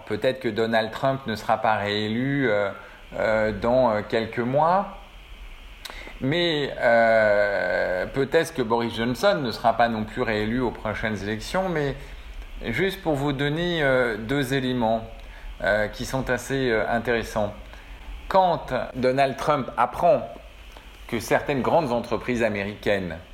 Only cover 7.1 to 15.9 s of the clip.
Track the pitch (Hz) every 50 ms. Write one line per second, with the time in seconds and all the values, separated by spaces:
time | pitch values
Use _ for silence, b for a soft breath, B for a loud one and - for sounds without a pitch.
7.1 | 113 110 107 107 101 104 104 101 101 92 90 90 92 92 90 90 90 90 92 104
8.1 | - 135 139 135 - 165 156 - - 131 120 107 117 117 117 113 - 113 117 123
9.1 | 123 - - 202 190 165 135 113 101 - - 113 110 - 117 117 113 107 107 107
10.1 | - 123 127 117 107 107 107 110 117 131 127 110 107 - - 110 101 - - 110
11.1 | 107 92 98 104 110 107 - - - 185 190 185 170 151 143 135 127 B B B
12.1 | B B B B B B B - - - - 117 113 127 190 190 185 - - 165
13.1 | 147 135 143 147 139 131 143 143 151 165 175 180 170 160 143 135 131 127 123 120
14.1 | 107 104 113 110 139 143 135 123 135 120 123 127 127 123 113 110 113 113 107 -
15.1 | - B B B B B B B B B - 92 104 107 107 101